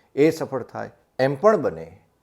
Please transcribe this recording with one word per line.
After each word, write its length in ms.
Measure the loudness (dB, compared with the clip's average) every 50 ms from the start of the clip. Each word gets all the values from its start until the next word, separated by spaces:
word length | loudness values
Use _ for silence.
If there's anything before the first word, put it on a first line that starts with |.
| _ _ 0
એ 140 | 2 2 2
સફળ 340 | 2 0 -6 -8 -6 -8 -8 -10 -10
થાય. 180 | -12 -12 -12 -14 _ _ _ _ 0
એમ 180 | 0 0 0
પણ 260 | 2 4 4 4 4 0
બને 220 | -4 -6 -6 -10 -16 -20 -20 _ _ _ _